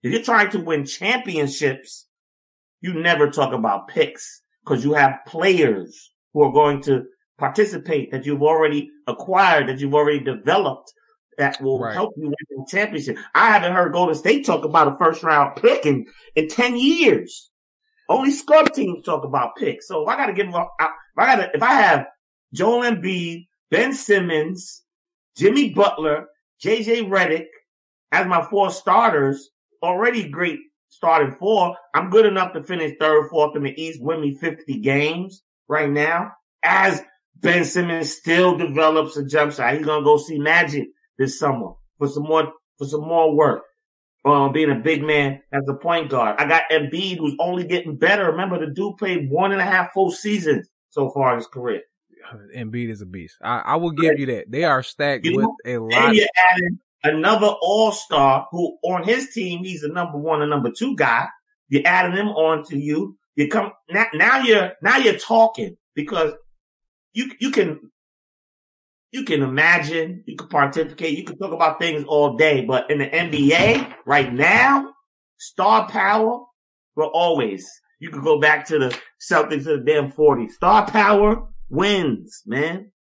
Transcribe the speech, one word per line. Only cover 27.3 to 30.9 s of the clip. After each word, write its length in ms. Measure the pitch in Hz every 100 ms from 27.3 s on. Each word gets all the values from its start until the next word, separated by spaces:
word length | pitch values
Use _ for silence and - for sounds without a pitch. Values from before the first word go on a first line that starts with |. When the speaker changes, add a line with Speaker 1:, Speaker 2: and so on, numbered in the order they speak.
| 160 - - _ _ _ _ _
Speaker 1:
as 140 | 165 185
my 160 | 175 -
four 200 | 202 190
starters, 800 | - - 196 233 156 139 139 - _ _ _
already 460 | 170 180 233 240 160
great 300 | 151 175 147 - _ _